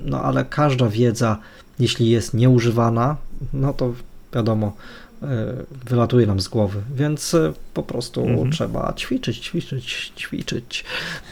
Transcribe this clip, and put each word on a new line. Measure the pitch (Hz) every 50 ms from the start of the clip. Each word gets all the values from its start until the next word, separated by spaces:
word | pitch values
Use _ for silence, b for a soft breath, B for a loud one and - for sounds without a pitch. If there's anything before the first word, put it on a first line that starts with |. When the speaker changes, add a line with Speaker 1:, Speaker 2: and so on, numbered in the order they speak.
| 147
Speaker 1:
no, | 143 139 135
ale | - 139 131 131 127
każda | - - 151 147 147 131 127 123 110
wiedza, | 104 113 123 120 104 - 123 110 107 107 B B B B B - - -
jeśli | 123 120 - - 120 113
jest | 117 113 - - -
nieużywana, | 110 123 131 127 120 113 120 110 120 117 117 113 117 120 139 151 - - - - - 139 -
no | - 135 135 143
to | 135 - 139 123 120 127 - - - - - - -
wiadomo, | 123 110 110 110 107 107 101 - B B B B B B B B -
e, | - 143 131 110 110 - 127 127 - - 143 131 123
wylatuje | 120 123 120 117 113 123 123 113
nam | 101 98 95
z | - -
głowy, | - 117 104 98 101 101 101 131 143
więc, | 127 147 151 151 143 - - -
e, | 165 160 156 151 - - - -
po | -
prostu | 143 - - 120 123 - - 127
Speaker 2:
Mhm. | 123 120 120 - 127 131
Speaker 1:
trzeba | - - 113 113 - - - - -
ćwiczyć, | - - - 254 254 - 131 110 -
ćwiczyć, | - - - 170 - - 139 127 123 - - - - - -
ćwiczyć. | - - - - - - - - - - - - - B B B B B B B B B -